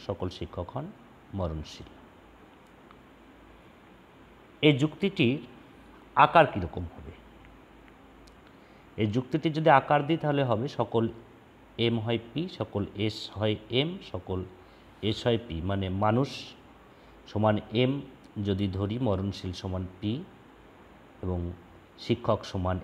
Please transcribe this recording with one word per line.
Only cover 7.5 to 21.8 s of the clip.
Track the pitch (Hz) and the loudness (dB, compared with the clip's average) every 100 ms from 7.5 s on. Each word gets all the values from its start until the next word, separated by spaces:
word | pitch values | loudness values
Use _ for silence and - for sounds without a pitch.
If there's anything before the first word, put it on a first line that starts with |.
| - - - - - - - - - - - - - - - | -20 -20 -20 -20 -20 -20 -20 -20 -20 -20 -20 -20 -20 -12 -2
এই | 107 | 0
যুক্তিটি | 110 127 160 165 | 0 -2 -2 -2
যদি | 151 160 | 2 6
আকার | 139 - 147 143 | 6 6 2 2
দিই | 165 | 0
তাহলে | 151 143 | 2 2
হবে | 131 107 135 | 2 2 0
সকল | - 113 113 113 - - - - - - - | -2 0 2 0 -2 -16 -20 -20 -20 -14 -2
এম | 117 117 | 0 0
হয় | 107 117 - | 0 -2 -4
পি, | 143 180 - | -8 -6 -6
সকল | 107 101 98 | -6 -4 -4
এস | - 107 - - | -2 -4 -4 -10
হয় | - 107 107 - | -2 0 0 0
এম, | 120 151 190 - | 0 0 -4 -10
সকল | 92 - 92 - - - - - - | -10 -6 -6 -6 -12 -20 -20 -20 -6
এস | 101 107 123 | -2 0 2
হয় | 117 - | 0 0
পি, | 80 | -6
মানে | 87 98 95 | -2 -2 -2
মানুষ | 95 107 117 139 - - - - - - - - - - | 0 2 2 0 -4 -16 -20 -20 -20 -20 -20 -20 -20 -8
সমান | 104 107 104 - | 0 2 2 0
এম | 113 127 143 139 - - - | 2 2 0 -8 -18 -12 -6
যদি | 101 98 101 | -2 0 0
ধরি, | 95 101 117 | 0 -2 0
মরণশীল | 127 92 98 92 95 | 0 0 0 -4 -8
সমান | 87 98 92 90 92 | -6 -6 -4 -6 -6
পি | 104 123 190 - - - - - - - - - | -4 -4 -8 -18 -20 -20 -20 -20 -20 -20 -20 -10
এবং | 92 90 87 87 - - | -4 -2 -4 -8 -16 -20